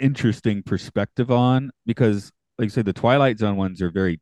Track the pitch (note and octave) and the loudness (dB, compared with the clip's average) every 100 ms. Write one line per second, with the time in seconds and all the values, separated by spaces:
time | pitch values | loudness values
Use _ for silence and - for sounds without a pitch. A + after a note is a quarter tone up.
0 | C3+ C#3 A2+ - A2+ G2+ - - - - | -2 2 0 0 -2 -2 -4 -6 -4 -4
1 | G2+ - A#2+ A#2+ B2 C3 C3+ - - A2+ | -4 -2 0 2 4 2 -2 -10 -6 0
2 | A#2 G2+ - _ _ - A2+ B2+ G2+ F2+ | 2 0 -6 _ _ -4 -4 -2 -2 0
3 | A#2 C#3 C3+ A2 G#2+ G2 F#2+ F2+ F2+ F#2 | 2 4 2 0 -2 0 -2 -2 -4 0
4 | F#2 E2 | -2 -2